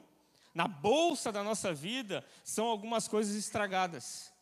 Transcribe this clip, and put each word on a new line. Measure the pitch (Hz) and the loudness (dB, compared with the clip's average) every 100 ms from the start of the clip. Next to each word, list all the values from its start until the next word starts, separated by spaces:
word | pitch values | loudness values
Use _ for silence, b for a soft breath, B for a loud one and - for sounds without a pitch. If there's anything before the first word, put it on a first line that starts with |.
| - _ b b b | -6 _ b b b
na | - 170 | 0 0
bolsa | 160 165 277 339 302 254 | 2 4 6 6 2 -2
da | 208 | -2
nossa | 202 220 202 | -2 -2 -2
vida | 156 160 254 220 160 - B - | -2 -4 -6 -4 -6 -8 B -8
são | - 226 | -2 0
algumas | 220 214 233 - | 0 0 -2 0
coisas | 214 214 208 | 0 0 -2
estragadas. | 202 226 208 190 185 160 - - - _ | -4 -2 0 2 2 -2 -10 -12 -14 _